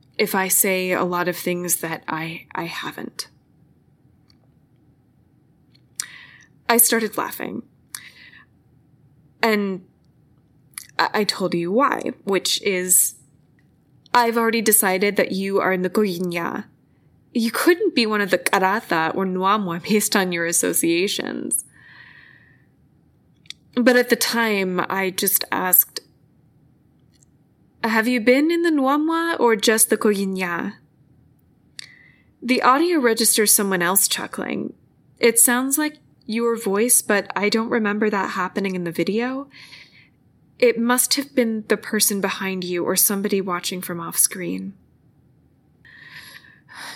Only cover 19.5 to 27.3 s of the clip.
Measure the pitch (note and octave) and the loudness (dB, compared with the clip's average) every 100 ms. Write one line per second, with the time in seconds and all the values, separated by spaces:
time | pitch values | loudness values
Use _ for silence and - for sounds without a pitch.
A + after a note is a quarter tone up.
19.5 | G#3+ F#3 E3+ - G#3 G#3 G#3 F#3 E3+ E3 | 2 0 -6 0 0 2 2 0 0 0
20.5 | E3+ F3+ E3+ E3+ E3+ G3 - G1+ A#1 - | 0 0 0 2 2 0 -2 -6 -6 -4
21.5 | - - - - - - - - - _ | -6 -6 -18 -20 -20 -20 -20 -20 -20 _
22.5 | _ _ _ _ _ _ _ _ _ - | _ _ _ _ _ _ _ _ _ -20
23.5 | - _ - A#3+ B3 B3 A3+ - A#3 A3+ | -20 _ 2 6 6 4 2 0 0 0
24.5 | G3+ F#3+ F3+ - F#3+ F#3+ F#3+ G3 - - | 2 0 0 -2 -2 -2 -2 -2 -2 -2
25.5 | - F#3 F3+ - - - _ _ _ _ | -2 0 0 0 -8 -16 _ _ _ _
26.5 | _ _ _ _ _ _ _ _ | _ _ _ _ _ _ _ _